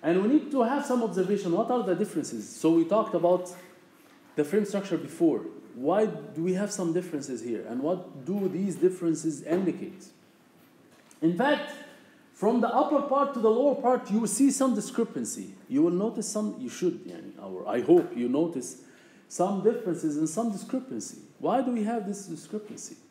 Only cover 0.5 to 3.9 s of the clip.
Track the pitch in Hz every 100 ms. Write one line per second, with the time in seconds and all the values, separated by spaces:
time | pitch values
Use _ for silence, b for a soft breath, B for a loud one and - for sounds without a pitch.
0.5 | 269 226 277 - 247 226 180 180 202 180
1.5 | 170 226 247 196 175 202 165 135 113 104
2.5 | - 156 165 165 208 220 175 170 180 180
3.5 | - - - -